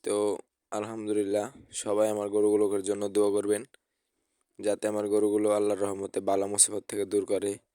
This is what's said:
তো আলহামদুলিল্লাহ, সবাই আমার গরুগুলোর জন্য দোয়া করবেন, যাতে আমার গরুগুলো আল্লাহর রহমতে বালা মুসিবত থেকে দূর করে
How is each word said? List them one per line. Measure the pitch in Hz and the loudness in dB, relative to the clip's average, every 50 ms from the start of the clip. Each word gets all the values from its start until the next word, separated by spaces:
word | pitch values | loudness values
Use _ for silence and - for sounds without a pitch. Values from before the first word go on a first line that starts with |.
| - | -4
তো | 104 104 104 104 104 95 - _ _ _ _ _ _ | -2 -2 0 0 -2 -2 -4 _ _ _ _ _ _
আলহামদুলিল্লাহ, | - 107 107 110 113 113 107 104 107 107 104 98 101 104 101 123 - - - _ - - | -8 -8 -6 -8 -8 -8 -4 -2 0 0 0 0 0 -2 -2 -4 -10 -18 -20 _ -12 -8
সবাই | - 107 104 104 107 107 107 | -4 -2 2 2 2 2 2
আমার | 104 104 104 101 | -2 -2 0 2
গরুগুলোর | 107 104 104 104 104 104 98 101 101 95 98 | 2 4 4 4 4 2 2 0 -2 -2 -2
জন্য | 101 101 104 101 98 | -2 -2 -2 -2 2
দোয়া | 104 104 101 101 | 2 2 4 2
করবেন, | 104 101 101 104 104 127 _ - _ _ _ _ _ _ _ _ _ _ _ _ _ _ _ _ - | 0 0 0 -2 -2 -2 _ -20 _ _ _ _ _ _ _ _ _ _ _ _ _ _ _ _ -4
যাতে | 101 104 101 - - 107 | -2 -2 -2 0 -2 -2
আমার | 107 104 104 104 104 | -2 -2 0 2 2
গরুগুলো | 107 104 104 104 107 104 107 104 104 | 2 4 4 2 2 2 4 2 2
আল্লাহর | 104 104 104 95 101 | 2 0 0 -2 -2
রহমতে | 101 98 98 98 95 - - 98 98 | -4 -4 -6 -8 -6 -6 -4 -2 0
বালা | 98 98 101 98 | 0 0 0 0
মুসিবত | 101 101 - - 104 101 - - | 2 2 2 2 2 -8 -8 -6
থেকে | - 104 101 95 | -4 -4 -4 0
দূর | 101 101 95 90 | 0 -2 0 0
করে | 101 95 101 101 101 101 _ _ | -2 -2 -2 -4 -6 -6 _ _